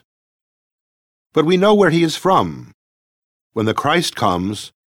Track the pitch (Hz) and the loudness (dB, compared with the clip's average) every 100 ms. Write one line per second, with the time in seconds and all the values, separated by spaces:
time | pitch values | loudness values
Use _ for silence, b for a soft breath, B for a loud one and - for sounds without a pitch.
0 | _ _ _ _ _ _ _ _ _ _ | _ _ _ _ _ _ _ _ _ _
1 | _ _ _ 156 156 185 202 214 185 165 | _ _ _ -2 0 2 4 4 4 2
2 | 165 - 185 175 90 67 60 _ _ _ | -2 -2 0 0 0 -6 -16 _ _ _
3 | _ _ _ _ _ 113 107 107 139 175 | _ _ _ _ _ -4 -2 -2 -2 -2
4 | - - 107 87 95 104 - _ _ | -2 -2 -2 -2 -4 -8 -14 _ _